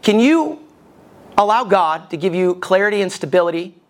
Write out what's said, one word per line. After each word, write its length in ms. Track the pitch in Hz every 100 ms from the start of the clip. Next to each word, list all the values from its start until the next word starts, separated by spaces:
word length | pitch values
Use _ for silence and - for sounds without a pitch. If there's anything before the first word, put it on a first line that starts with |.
Can 160 | - 214
you 400 | 247 330 302 302 - _ _ _ - - - -
allow 240 | 208 220
God 480 | 240 196 165 160 165
to 60 | 165
give 180 | 180
you 220 | 175 180 180
clarity 460 | - 185 208 208
and 100 | 190
stability 640 | - 151 180 170 170 180 -